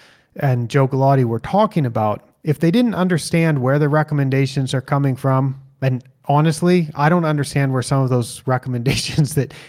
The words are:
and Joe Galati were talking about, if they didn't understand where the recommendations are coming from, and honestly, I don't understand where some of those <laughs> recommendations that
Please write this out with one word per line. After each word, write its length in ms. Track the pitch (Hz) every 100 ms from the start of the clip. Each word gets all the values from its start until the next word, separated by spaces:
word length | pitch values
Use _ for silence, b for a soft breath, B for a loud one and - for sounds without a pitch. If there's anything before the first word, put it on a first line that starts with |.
| B B B -
and 340 | 139 123 117
Joe 180 | 139 135
Galati 360 | 131 135 139
were 160 | 123 113
talking 460 | - 190 214 180 131
about, 420 | 113 107 104 - _
if 160 | - 143
they 120 | 170
didn't 220 | 208 247
understand 680 | 185 185 170 - 170 165 147
where 180 | 123 143
the 100 | 147
recommendations 840 | 151 151 147 135 135 135 143 131
are 80 | 135
coming 340 | - 143 139 127
from, 460 | 139 131 135 131 - _
and 220 | 135 127 - _ -
honestly, 640 | 143 160 156 175 180 156 -
I 140 | 147
don't 160 | 175 160
understand 480 | 151 135 147 139
where 80 | 131
some 220 | 120 139
of 60 | 131
those 340 | 127 117 -
<laughs> 20 | -
recommendations 880 | 127 - 123 120 113 - - 139 -
that 180 | 127 B